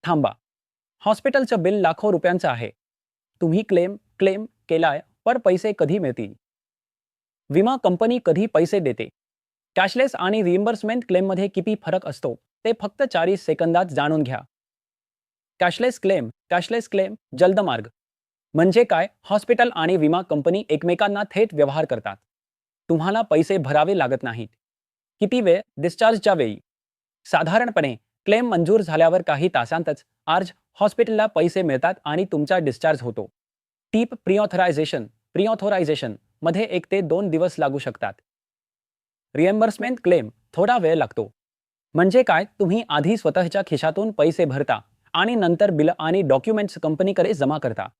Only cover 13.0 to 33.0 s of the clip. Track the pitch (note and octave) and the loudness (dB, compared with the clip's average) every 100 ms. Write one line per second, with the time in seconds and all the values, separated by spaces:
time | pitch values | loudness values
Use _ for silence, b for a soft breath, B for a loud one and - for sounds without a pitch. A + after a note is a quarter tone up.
13 | C4+ F3 E3+ F#3+ - D#3 E3 E3+ F#3 C#3 | -4 0 0 -2 -2 -2 2 2 0 -2
14 | D3 D#3 C#3 B2 - _ _ _ _ _ | 0 0 -2 -6 -12 _ _ _ _ _
15 | _ _ _ _ _ _ F3 - B3 B3 | _ _ _ _ _ _ -2 0 -4 -2
16 | F#3+ F#3+ A#2 - _ F3 F3 A3+ - G2 | -2 -2 -4 -12 _ -4 -2 -6 -4 -4
17 | F#2+ G#2+ _ B2+ F3+ F#3+ F#3+ A#2 G#2 _ | -4 -6 _ 2 2 4 0 -4 -8 _
18 | _ _ _ _ _ D3+ F3+ G3+ A#3+ E3 | _ _ _ _ _ 2 4 4 4 2
19 | F#3+ _ - G#3 - A#3 A#3+ E3 D#3+ F#3 | 0 _ -4 -4 0 0 0 0 0 2
20 | D3+ E3+ F#3 D3+ C#3 F#3 - D#3 F3 F3 | 2 0 -2 -2 0 -2 -2 -2 0 0
21 | G3+ G3+ G#3 - A3 D3+ C#3+ C#3+ D3+ A#2 | 0 -2 -4 0 0 2 0 0 -4 -4
22 | G#2 G2 _ _ _ _ _ _ _ E3 | -6 -12 _ _ _ _ _ _ _ -2
23 | E3+ G#3+ A3 D#3 D#3+ G3 C3+ D3 D#3 G3 | 0 -2 2 2 2 0 0 2 2 2
24 | C3 B2+ B2+ A2+ A2 _ _ _ _ _ | 0 -2 -6 -10 -14 _ _ _ _ _
25 | _ _ G3+ B3 G3 F3 - - E3 - | _ _ -2 0 2 2 0 -6 -6 2
26 | A3 A3+ G#3+ F#3 A#2 G#2 _ _ _ _ | 2 4 2 2 0 -4 _ _ _ _
27 | _ _ - D#3+ D#3+ G#3 A#3+ A3 D3 A#2 | _ _ -2 0 2 0 0 0 -2 -4
28 | _ _ - G#3+ A#3+ G3 E3 A3 F3 D#3 | _ _ 0 2 2 0 2 2 2 2
29 | E3 F3 - C#3+ F3+ D3 A#2 E3 D#3+ D3+ | 4 4 0 -2 0 0 -2 -4 -4 -8
30 | _ _ - E3 F#3 - _ _ G#3 - | _ _ -2 -2 -2 -12 _ _ -2 0
31 | A3+ A3 G#3+ E3 E3+ F#3+ F3 C3 E3 F#3+ | 0 2 0 2 0 0 -2 0 0 -2
32 | - D#3 F#3+ D#3 D3 F#3 D3+ A#2 E3 D3 | -4 -4 -2 -2 0 0 0 -2 -2 -2